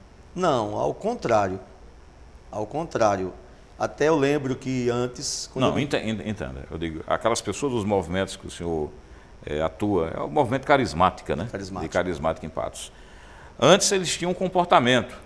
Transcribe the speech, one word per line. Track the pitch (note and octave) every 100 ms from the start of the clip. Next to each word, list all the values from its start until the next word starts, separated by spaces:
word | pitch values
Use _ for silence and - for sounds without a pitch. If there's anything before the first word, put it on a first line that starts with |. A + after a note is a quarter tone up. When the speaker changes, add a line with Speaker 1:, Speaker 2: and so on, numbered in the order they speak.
| - - - F3
Speaker 1:
Não, | F3+ B2+ G#2 G#2
ao | C#3
contrário. | C#3 G#3 A#3+ C#3+ A2 G2 F#2+ - - - - - - - - -
Ao | G#2 G#2+
contrário. | D3 E3 A#2 A2 G2 F#2 - - - - -
Até | A2 - D3
eu | D#3+
lembro | C#3 D3 B2+ C3
que | B2+ C3 A#2+
antes, | A#2+ B2 - - - -
quando | C3+ A#2+
Speaker 2:
Não, |
Speaker 1:
eu | D#2+
Speaker 2:
ente-, | C#3+ C3+
en-, | G#2+ G#2+ A2
entenda, | G#2 C#2 C2 -
eu | E2
digo, | E2 D#2 -
aquelas | E2 A2+ A2+
pessoas | - F#2+ C#3
dos | A#2+
movimentos | G2+ G2 E2 F#2 F#2+ -
que | -
o |
senhor, | - E2+ D#2+ D2 - - - - - -
é, | D2+
atua, | D#2+ - G#2 F#2 D#2+ -
é |
o | C#3+
movimento | D3+ A#2+ C3 B2+
carismática, | C#3 G#2+ D2+ F2+ - - D2
né? | A#2
Speaker 1:
Carismática. | G2+ F#2+ F#2 E2
Speaker 2:
De |
carismática | F#2 F#2 D#2 D#2 D#2+ D#2+
em |
Patos. | - - - - - - - - - - -
Antes | C3 F#3+ -
eles | G3 D#3+ -
tinham | E3+
um |
comportamento | F3+ F#3 F3+ F3 F3 B2 B2+ - -